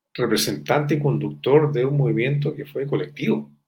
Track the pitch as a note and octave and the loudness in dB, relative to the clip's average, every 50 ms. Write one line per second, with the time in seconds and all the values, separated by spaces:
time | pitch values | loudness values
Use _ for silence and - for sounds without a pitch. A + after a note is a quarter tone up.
0 | _ _ - - B2 A2 G#2+ G#2 - A#2 G2+ - - - B2 D3 D3 - D#3+ D3 | _ _ -6 -2 0 0 0 0 0 -2 -4 -4 -2 0 2 2 2 2 0 0
1 | - C#3 A2+ G#2 G#2 G2+ - - - B2+ C#3 D#3 D3+ C#3 - A#2+ B2+ C#3 D3 C#3+ | 2 0 0 0 -2 -4 -6 -4 2 4 4 6 4 4 2 0 0 0 2 2
2 | C3 A#2 A2 A2 A#2+ C3+ D3 D3 D3 D3+ C#3+ C#3+ - - - B2+ C#3 C#3 C3+ G2 | 2 2 2 0 0 0 0 0 -2 -2 -4 -6 -10 -10 -8 -8 -4 -4 -2 -4
3 | - - - - - A3+ - - - - - _ _ | -4 -6 -8 -4 -2 0 0 -2 -4 -8 -16 _ _